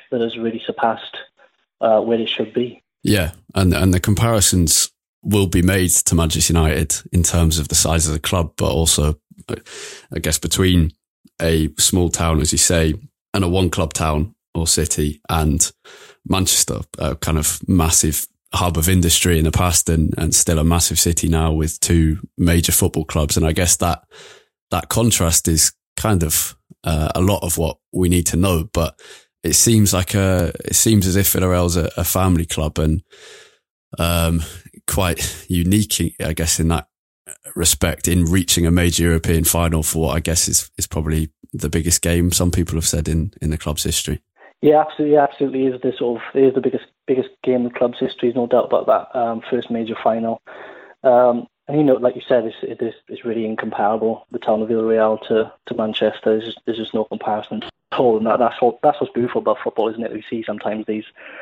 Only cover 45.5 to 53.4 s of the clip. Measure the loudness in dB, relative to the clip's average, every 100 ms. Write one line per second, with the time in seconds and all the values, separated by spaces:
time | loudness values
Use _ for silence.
45.5 | 0 -2 -2 -4 -2 -4 -4 -4 2 4
46.5 | 4 -2 -4 -10 _ -4 -2 -4 _ -2
47.5 | -2 -2 -2 -2 -2 -6 -2 -2 -2 0
48.5 | 0 2 0 2 0 0 -4 -4 -4 -4
49.5 | -6 -4 -6 -6 -4 -2 -2 -4 -6 -10
50.5 | -20 -20 -20 -20 -2 2 4 4 2 -4
51.5 | _ -4 0 2 4 2 -2 0 0 0
52.5 | -8 -10 -6 -8 -8 -16 -12 -6 -4